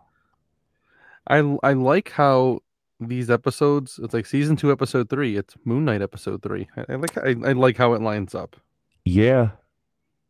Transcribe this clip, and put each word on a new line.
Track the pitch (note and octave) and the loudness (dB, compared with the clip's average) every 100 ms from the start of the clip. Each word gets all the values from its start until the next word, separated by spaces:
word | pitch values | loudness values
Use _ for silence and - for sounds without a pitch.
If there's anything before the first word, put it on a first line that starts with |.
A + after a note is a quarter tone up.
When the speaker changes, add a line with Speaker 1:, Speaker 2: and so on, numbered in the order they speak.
| _ _ _ _ _ _ _ _ _ _ - - - | _ _ _ _ _ _ _ _ _ _ -20 -12 0
Speaker 1:
I, | D3 D3 C#3+ | 2 2 0
I | C#3 | 2
like | C3 B2+ F3+ - | 2 2 2 0
how | - C#3+ C3 C3 A2+ _ _ _ - | 0 2 4 2 -2 _ _ _ -12
these | A#2 B2 A#2+ | -8 -4 0
episodes, | A#2+ C3 - D3 C#3+ C3 - | 0 0 0 2 0 -2 -10
it's | A2+ | -6
like | A2+ - | -6 -2
season | C#3 D3 D3+ | -2 0 2
two, | D3 | 2
episode | C3 C3 C3 A2+ | 0 0 -2 -2
three. | C#3 C3 G2+ | -2 -2 -4
It's | - - | -6 -8
Moon | A#2+ B2+ D3+ | -4 -2 0
Knight | G2+ | -2
episode | G2 - G2 G2 | -4 -8 -10 -8
three. | G2+ G2 G2 - | -8 -8 -8 -12
I, | - | -8
I | C3 | -6
like, | E3 - | -6 -4
I, | C3+ A#2 C#3 | -2 -2 0
I | |
like | B2+ B2+ A#2 | 2 2 2
how | A#2+ | 2
it | A2+ | 2
lines | A2 G#2+ F#2+ | -2 -4 -6
up. | - F2 _ _ _ _ _ F2+ | -10 -14 _ _ _ _ _ 0
Speaker 2:
Yeah. | F#2+ A#2 C3 A2+ - _ _ _ _ _ _ | 4 6 4 2 -2 _ _ _ _ _ _